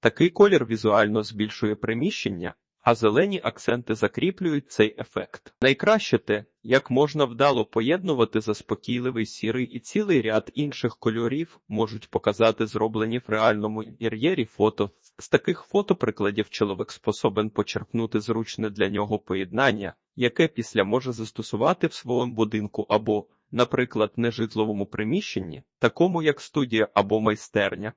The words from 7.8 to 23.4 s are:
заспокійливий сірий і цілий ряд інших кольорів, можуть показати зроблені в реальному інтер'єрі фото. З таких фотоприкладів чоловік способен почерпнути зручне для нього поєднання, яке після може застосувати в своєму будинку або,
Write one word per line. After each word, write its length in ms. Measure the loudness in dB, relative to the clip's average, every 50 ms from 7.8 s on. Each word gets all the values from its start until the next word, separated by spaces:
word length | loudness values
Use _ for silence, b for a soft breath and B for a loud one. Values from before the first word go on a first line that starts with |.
| 0 2 0 0 0 -2 2 2 2 2 2 -2
заспокійливий 880 | -2 -2 -4 -4 -4 _ -6 -6 -4 -6 -6 -4 -4 -4 -2 -4 -4
сірий 400 | -4 -6 -6 -4 -4 -2 -2 -4
і 140 | -6 -8 -14
цілий 420 | _ -4 -2 -2 0 2 2 2 2
ряд 280 | 2 0 0 -2 -2 -6
інших 420 | -4 -4 -4 -4 -4 -4 -4 -4
кольорів, 640 | _ -4 -2 -2 0 -2 -2 -2 -4 -6 -8 -12 -20 _ _
можуть 420 | -4 -2 -2 -2 -4 -12 -14 -6
показати 560 | -6 -2 -2 -2 2 4 4 4 4 2 -2
зроблені 520 | -2 0 -2 -2 0 0 -2 -2 -2 -2 -6
в 60 | -4
реальному 560 | -2 0 2 4 4 2 2 -2 -4 -4 -4 -8
інтер'єрі 640 | -10 -12 _ -6 -6 -4 0 0 0 0 0 -4
фото. 460 | -6 _ 2 2 2 2 0 -4 -4 _ _ _ -20 _ _
З 100 | -6 0
таких 320 | 0 2 2 2 -4 -4
фотоприкладів 880 | -6 _ 0 0 2 2 0 0 0 -2 -2 0 -2 -2 0 0 -4 -4
чоловік 420 | 0 -2 0 0 0 -4 -6 -8 -10
способен 580 | -8 _ -4 -4 0 -2 0 0 0 -2 -2
почерпнути 680 | _ -4 -4 -2 -4 -8 -8 _ -4 -4 -4 -2 -2 -4
зручне 500 | -2 -2 -2 -4 -4 -6 -6 -6 -6 -6
для 180 | -2 -2 -2 -2
нього 300 | 0 -2 -2 -2 -2 -4
поєднання, 760 | _ -4 -4 -4 -4 -4 -2 0 2 2 2 0 -6 -10 -12 _ _ _ _
яке 320 | -2 -2 -2 2 2 2 2
після 360 | _ -4 -8 -2 0 0 0
може 280 | 2 2 -2 -2 -2 -8
застосувати 720 | -8 -10 -10 _ -10 -10 -8 -4 0 0 0 2 2 -2
в 60 | -4 -4
своєму 420 | -6 -6 -2 -2 -2 -2 -2 0
будинку 520 | 0 -2 0 0 -4 -4 -4 _ -8 -2 _
або, 380 | 0 0 2 0 -2 -2 -2 _ _ _